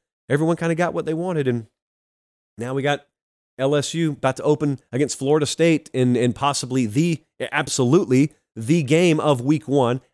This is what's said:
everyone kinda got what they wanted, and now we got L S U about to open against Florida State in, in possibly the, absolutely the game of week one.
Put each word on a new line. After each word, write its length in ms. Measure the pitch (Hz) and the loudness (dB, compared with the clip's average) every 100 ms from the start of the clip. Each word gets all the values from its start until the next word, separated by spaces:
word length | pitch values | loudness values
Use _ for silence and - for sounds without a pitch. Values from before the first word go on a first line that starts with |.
| _ _ - | _ _ -4
everyone 300 | 143 160 165 | -2 0 -2
kinda 180 | 170 165 | -2 -2
got 180 | 175 | -2
what 120 | 170 156 | -4 -4
they 80 | |
wanted, 340 | 160 180 160 131 | -4 -4 -2 -2
and 200 | 120 110 _ _ _ _ _ _ _ _ - | -2 -6 _ _ _ _ _ _ _ _ -12
now 160 | 120 | -8
we 80 | 135 | -4
got 260 | 139 143 - _ _ _ _ - | -2 -4 -8 _ _ _ _ -4
L 180 | 135 147 | 0 0
S 180 | 139 | -2
U 180 | 160 160 | -2 -2
about 240 | 143 135 - | -2 -4 -2
to 60 | |
open 360 | 147 147 147 135 _ | 0 0 0 -4 _
against 260 | 127 143 - | -4 -2 -2
Florida 280 | 135 156 143 | 0 0 0
State 440 | - 165 160 - | 0 2 2 -2
in, 220 | 127 127 123 | 0 2 2
in 180 | 120 | 0
possibly 520 | 107 143 139 127 131 113 | 0 -2 -2 -4 -2 -2
the, 360 | 113 170 160 _ - 127 | 0 0 -2 _ -12 -6
absolutely 840 | 147 147 - 123 131 123 127 147 - _ - | -4 -4 0 4 4 4 2 2 -2 _ -8
the 280 | 113 170 | 0 0
game 360 | 127 160 180 156 | 2 2 4 2
of 220 | 131 131 | 2 0
week 260 | 131 156 - | 0 0 0
one. 340 | 139 120 127 - | 2 2 0 -6